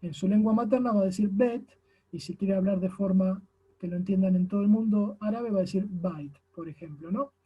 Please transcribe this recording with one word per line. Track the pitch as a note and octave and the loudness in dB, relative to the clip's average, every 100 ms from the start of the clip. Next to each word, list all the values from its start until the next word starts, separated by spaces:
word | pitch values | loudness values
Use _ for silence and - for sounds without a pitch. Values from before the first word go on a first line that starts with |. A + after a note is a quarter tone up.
en | F3 | -10
su | D3 F#3+ | -4 2
lengua | G#3 G#3+ | 4 4
materna | A3 A#3 B3+ B3 | 2 2 2 2
va | G#3 | 2
a | F#3+ | 2
decir | F#3 G#3 | 2 0
bet, | G3 B3 A#3+ - _ _ _ _ | 2 2 0 -10 _ _ _ _
y | F3 | -14
si | - F#3 | -10 -6
quiere | G3+ G3 | -2 0
hablar | F#3 G3 | 2 0
de | F3+ | -2
forma | F#3 G3 F#3 F#3 F#3+ - _ _ _ | -4 0 2 2 -2 -8 _ _ _
que | F3 | -8
lo | F3 | -6
entiendan | F#3 F#3+ F#3+ F#3 | -2 2 4 2
en | F#3 | 2
todo | G3+ | 0
el | G3+ | 4
mundo | G#3+ A3+ G#3 G#3 - | 4 4 2 0 -2
árabe, | G#3+ A3+ A#3+ | -4 -4 -2
va | G3+ | 0
a | |
decir | F3+ F#3 G#3 | 0 0 -4
byte, | F3+ F3 D#3+ C#3+ C#3+ _ | -4 -4 -6 -10 -14 _
por | - E3 | -14 -12
ejemplo, | D3+ E3 D3 D#3+ | -12 -14 -14 -8
¿no? | G3 C#4 _ | -6 -6 _